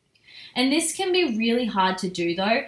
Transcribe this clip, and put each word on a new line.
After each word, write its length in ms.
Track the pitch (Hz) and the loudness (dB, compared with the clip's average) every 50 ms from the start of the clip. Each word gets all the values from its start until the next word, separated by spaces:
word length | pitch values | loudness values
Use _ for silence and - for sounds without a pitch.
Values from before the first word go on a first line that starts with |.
| _ _ _ _ _ - - - - - - | _ _ _ _ _ -20 -20 -20 -18 -8 -2
And 160 | 240 254 269 | 0 2 2
this 240 | 294 330 339 - - | 2 2 0 0 -2
can 160 | - 381 370 | -2 0 0
be 260 | 359 370 349 269 220 | 2 2 2 2 0
really 280 | 214 226 233 233 247 254 | 0 0 2 2 2 0
hard 320 | 214 196 196 185 185 185 - | 0 0 2 2 2 0 -2
to 100 | - 180 | -4 -6
do 260 | - 175 170 170 170 | -4 -2 -2 -2 0
though, 260 | 185 190 214 233 277 277 | 0 0 0 0 0 -2